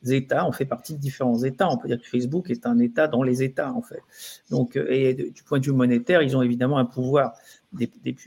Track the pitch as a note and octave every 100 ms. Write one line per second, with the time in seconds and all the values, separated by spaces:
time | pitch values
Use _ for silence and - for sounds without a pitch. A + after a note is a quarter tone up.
0 | A#2+ C3+ C3+ C3+ E3+ - C3+ A#2+ - D3+
1 | C#3 - B2+ A#2 C3 C3+ F#3 C3+ - A#2+
2 | - B2 B2 F3 - A#2+ B2 A#2+ A#2+ D#3
3 | D3+ A#2+ C3 B2+ C3+ D3 C#3+ A#3+ - -
4 | - - - - - C#3 B2 C3+ D3 C3+
5 | C3 C3 - - - C#3+ C3+ C3+ B2 A#2+
6 | A#2+ F3 C#3 C3+ B2 A#2+ B2+ C#3+ B2 B2+
7 | B2+ C#3+ B2 - - - _ F#2+ A#2 -
8 | C3 C3